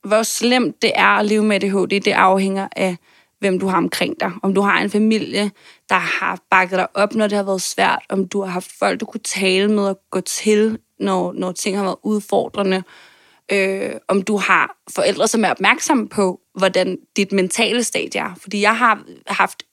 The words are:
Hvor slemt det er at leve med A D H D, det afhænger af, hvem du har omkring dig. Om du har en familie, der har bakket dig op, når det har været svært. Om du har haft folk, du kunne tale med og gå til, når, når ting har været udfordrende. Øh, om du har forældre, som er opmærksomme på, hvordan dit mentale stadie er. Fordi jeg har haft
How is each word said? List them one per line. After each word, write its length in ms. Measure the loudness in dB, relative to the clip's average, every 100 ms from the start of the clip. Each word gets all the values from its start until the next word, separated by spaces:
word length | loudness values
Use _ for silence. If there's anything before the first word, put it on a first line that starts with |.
| 2
Hvor 140 | 0
slemt 600 | 2 0 2 2 2 0
det 100 | 0
er 240 | 2 4 4
at 80 | 2
leve 160 | 2
med 140 | 2 2
A 100 | 0
D 40 |
H 60 | 0
D, 120 | 0
det 240 | 0 0
afhænger 560 | 4 4 4 2 -2 -6 -2
af, 200 | -2 -2 _ _ _ _
hvem 200 | 0 0
du 80 | 2
har 100 | 0
omkring 440 | 0 -2 -4 -2
dig. 120 | -6 -2
Om 120 | 0
du 60 | 2
har 200 | 2 2
en 100 | 0
familie, 600 | 2 2 2 -2 -4 -4 -6 -20 -20 -2
der 60 |
har 440 | -2 0 -4 -4 -6 _
bakket 280 | 2 2 0
dig 80 | -2
op, 200 | 0 0
når 120 | 2 0
det 100 | 0
har 60 |
været 200 | -2 -2
svært. 400 | -4 0 0 0 -2
Om 200 | -2 -2
du 120 | -4
har 100 | -4
haft 200 | -6 -10 -4
folk, 220 | -2 -2
du 60 | -6
kunne 140 | -10
tale 480 | -8 -2 0 2 2
med 140 | 2
og 180 | 0 -4 _
gå 100 | -6
til, 580 | -4 -4 2 4 2 0 _ _
når, 320 | 0 0 -2
når 200 | -4 -6
ting 240 | -4 -4 -2
har 80 |
været 120 | -2 -4
udfordrende. 800 | -2 -2 0 -2 0 -2 0 0 -4 -20 -20 _ _ _ _
Øh, 380 | -2 0 -2 -6 -8 -2
om 140 | -2
du 140 | 0 -2
har 400 | 2 2 2 -4 -10
forældre, 340 | -2 0 2 0
som 160 | 2
er 60 | 0
opmærksomme 580 | 2 0 0 0 -2 -2
på, 320 | -2 -2 -2 _
hvordan 440 | -2 0 2 -2 -4 _ -4
dit 160 | -2
mentale 520 | 0 0 0 0 0
stadie 360 | -2 -4 -6 -6
er. 140 | -8 -12
Fordi 200 | -10 -2
jeg 180 | 0 2
har 260 | 2 0 -4 -20 -8
haft 360 | -2 -2 -4 -20